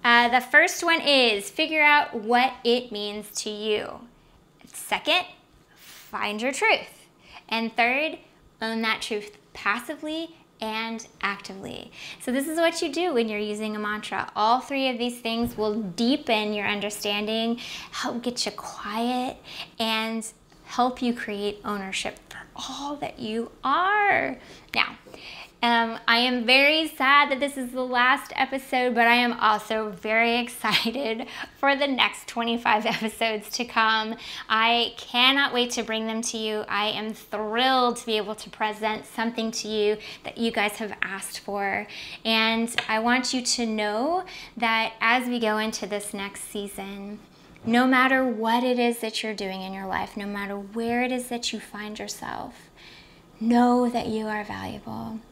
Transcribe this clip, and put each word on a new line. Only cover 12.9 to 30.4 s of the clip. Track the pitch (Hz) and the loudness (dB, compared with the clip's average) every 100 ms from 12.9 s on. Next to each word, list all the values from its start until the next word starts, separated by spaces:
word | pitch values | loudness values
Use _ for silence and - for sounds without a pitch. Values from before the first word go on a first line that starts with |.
do | 277 359 | 0 2
when | 269 226 | 2 0
you're | 214 | -2
using | 214 208 214 214 | -4 -4 -4 -4
a | |
mantra. | 208 214 - 190 - - | -4 -4 -4 -4 -4 0
All | 214 247 | 4 4
three | 254 277 269 | 2 -2 0
of | 240 | 0
these | 247 240 | -4 -4
things | 226 226 240 - | -4 -2 -2 0
will | 214 214 | 0 0
deepen | 202 170 233 294 294 220 214 | -4 0 2 2 2 0 2
your | 208 202 | -2 -2
understanding, | 208 202 208 208 208 214 220 226 233 - - - | -2 -4 -4 -4 -2 -2 -2 0 -2 -6 -14 -12
help | - 247 233 | -6 -4 -4
get | 240 240 - | -4 -4 -4
you | |
quiet, | - - - - 214 233 254 254 - - - - - | -6 -12 -10 -8 -2 0 0 -2 -6 -14 -14 -14 -4
and | 226 220 220 226 214 - _ - - | -2 0 0 -4 -6 -14 _ -20 -12
help | - 247 254 | 2 2 2
you | 247 240 | -2 0
create | - 202 202 202 - | -4 -4 -4 -4 -6
ownership | 208 190 190 - - - | -6 -4 -4 -6 -8 -16
for | - - - | -18 -16 -12
all | - 262 277 294 | -10 -8 -8 -6
that | - - | -8 -8
you | 226 220 233 - | -6 -4 -6 -6
are. | 262 294 370 415 403 - 269 254 - - - - | 0 2 2 2 4 2 0 -6 -14 -20 -8 -2
Now, | - - - - - - - _ | -2 -2 -18 -18 -18 -18 -20 _
um, | 240 233 226 226 - | 2 2 2 -2 2
I | 233 | 4
am | 247 247 226 | 4 0 4
very | 262 277 311 320 | 6 8 4 0
sad | - 262 285 294 | 0 6 6 6
that | 269 | 2
this | 285 277 | -2 -4
is | 247 | -8
the | 240 | -4
last | 254 247 247 269 - | -2 2 4 4 0
episode, | - 247 269 269 262 247 233 | -2 0 -2 -2 0 2 4
but | 233 | 6
I | 240 | 6
am | 247 | 4
also | 240 214 214 208 220 214 | 2 2 2 0 -2 -2
very | 185 214 220 233 | -6 0 2 4
<laughs> | 233 | 2